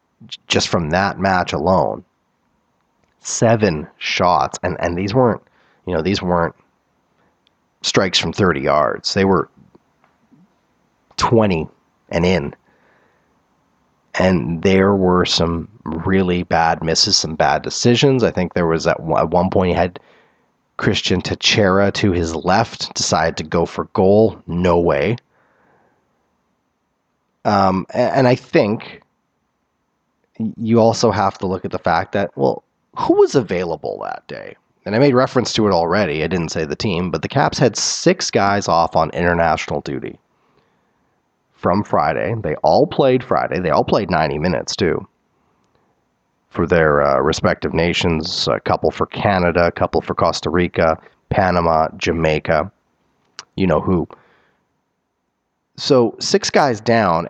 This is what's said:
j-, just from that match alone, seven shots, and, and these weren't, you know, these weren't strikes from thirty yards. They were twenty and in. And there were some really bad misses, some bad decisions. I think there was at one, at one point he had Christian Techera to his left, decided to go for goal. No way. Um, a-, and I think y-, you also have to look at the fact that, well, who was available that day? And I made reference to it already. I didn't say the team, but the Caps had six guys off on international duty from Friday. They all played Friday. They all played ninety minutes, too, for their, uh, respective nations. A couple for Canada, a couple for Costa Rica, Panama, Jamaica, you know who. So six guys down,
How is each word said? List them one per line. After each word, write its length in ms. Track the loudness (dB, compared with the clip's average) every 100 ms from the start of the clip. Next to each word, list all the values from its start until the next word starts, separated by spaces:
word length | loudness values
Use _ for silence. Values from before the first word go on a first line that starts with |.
| _ _ -20
j-, 100 | -14 -4
just 220 | -2 0
from 220 | 0 0
that 280 | 0 0 0
match 340 | 0 0 -2
alone, 520 | -2 0 2 0 -4 -14 _ _ _ _ _ _ _ _ _ _ _
seven 680 | -8 0 2 4 2 0 -8 -12
shots, 600 | -6 0 2 2 0 -4
and, 140 | -8 -4
and 180 | -4 -4
these 160 | -2
weren't, 300 | 2 2 0 _ _ _ _ -6
you 60 |
know, 100 | -2
these 200 | -2 -2
weren't 320 | 0 0 -2 -6 _ _ _ _ _ _ _ _ _ _ _ _
strikes 360 | -2 0 0 -2
from 140 | -4
thirty 280 | 0 0 0
yards. 520 | 0 2 0 -2 -4
They 120 | 0
were 260 | 2 2 -2 _ _ _ _ _ _ _ _ _ _ _ _ _ _ _ _ -4
twenty 520 | 2 2 2 0 -4 _ _ _ -6
and 160 | 0
in. 300 | 2 0 -2 -12 _ _ _ _ _ _ _ _ _ _ _ _ _ _ _
And 480 | -2 0 0 -2 0
there 320 | 2 4 4
were 300 | 2 2 2
some 440 | 2 0 0 -2 -8 -14
really 580 | -10 -6 0 0 2 -2
bad 420 | 0 0 0 0
misses, 320 | -2 0 0 0
some 180 | -2
bad 280 | 0 0 0
decisions. 600 | -4 0 2 4 4 2
I 80 | 0
think 220 | 0 -2
there 120 | 0 0
was 200 | 0 0
at 140 | -2
one, 200 | -2 0
at 100 | 0
one 200 | 0 2
point 200 | 2 0
he 40 |
had 240 | 0 -2 -4 _ _ _ _ _ _ _ -4
Christian 460 | -2 -2 0 -2
Techera 720 | -2 -4 0 2 4 4 2
to 180 | 0 0
his 220 | 0 -2
left, 580 | -4 0 0 0 -6 -10
decided 420 | -6 -2 0 0 -4
to 60 |
go 200 | -4 -2
for 200 | -2 -4 -6
goal. 460 | 2 4 6 4 0 -8
No 320 | -2 2 2
way. 380 | 2 2 0 -4 _ _ _ _ _ _ _ _ _ _ _ _ _ _ _ _ _ _ _ _ _ _ 0
Um, 400 | 2 2 0 -2
a-, 220 | -2 0 2
and 120 | 2
I 60 |
think 680 | 2 0 0 0 -2 -8 -20 _ _ _ _ _ _ _ _ _ _ _ _ _ -8
y-, 140 | -8 -4
you 200 | 2 4
also 320 | 4 4 0
have 280 | 2 0 -2
to 80 | -6
look 180 | -6
at 60 | -6
the 80 | -4
fact 340 | 0 0 -2
that, 240 | -4 -4 -2
well, 260 | -2 -2 _ _ _ -6
who 180 | 0
was 200 | 4 4
available 640 | 2 0 -4 -4 -6 -8 -8
that 220 | -10 -12 -12
day? 300 | -14 -14 -18 _ _
And 100 | -4
I 40 | 2
made 160 | 4
reference 400 | 4 2 0 0
to 120 | 0 2
it 60 |
already. 500 | 2 2 0 0 -2
I 40 | -2
didn't 240 | -2 -4
say 160 | -4 -6
the 100 | -4
team, 340 | -4 -2 -4
but 120 | -4
the 60 | -4
Caps 300 | -2 -2 2
had 180 | 0 0
six 540 | -6 0 0 0 -2
guys 380 | 0 2 0 0
off 260 | 2 2
on 160 | 0 0
international 680 | 0 0 2 2 0 -2 -6
duty 380 | -6 -8 -10 -16 _ _ _ _ _ _ _ _ _ _ _ _ _
from 320 | -6 -2 0
Friday. 500 | 0 0 0 -2 -4 -4
They 140 | -4 -2
all 320 | 2 2 2
played 340 | 2 2 2
Friday. 380 | 0 -2 0 -2
They 100 | 0
all 140 | 0
played 260 | 2 0 0
ninety 300 | 0 0 -2
minutes, 340 | -2 -2 -4
too, 320 | -2 0 -2 -8 _ _ _ _ _ _ _ _ _ _ _ _ _ _
for 160 | -4 0
their, 340 | 2 4 4
uh, 200 | 2 2
respective 520 | 0 0 -2 -2 -2
nations. 760 | -2 0 0 0 -2 -4 -4 -2
A 100 | -2
couple 320 | -2 -2 -2
for 160 | -2 -6
Canada, 640 | -2 0 0 0 2 0
a 20 |
couple 300 | 0 -2 -2
for 160 | -4 -2
Costa 340 | -2 -2 -2
Rica, 480 | -2 -2 0 0 0 -6 _ -4
Panama, 580 | 0 2 2 2 2 0 -4
Jamaica, 760 | -4 0 0 0 0 -2 -2 _ _ _ _ _ _ -20 -12
you 140 | -2 0
know 120 | 0
who. 280 | 0 -2 -4 -12 _ _ _ _ _ _ _ _ _ _ _ _ _ _ _ -8
So 400 | 0 2 2 -2
six 320 | -2 -2 0
guys 300 | 0 0 0
down, 480 | 0 2 2 0